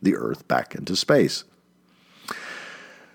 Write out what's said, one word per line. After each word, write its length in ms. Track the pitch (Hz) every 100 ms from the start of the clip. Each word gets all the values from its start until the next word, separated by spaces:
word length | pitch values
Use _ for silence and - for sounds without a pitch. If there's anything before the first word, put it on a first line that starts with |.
the 140 | 98 -
Earth 320 | 58 - -
back 260 | 62 -
into 220 | - - 92
space. 480 | - 147 80 - - _ _ _ _ _ _ _ - - - - - - - - -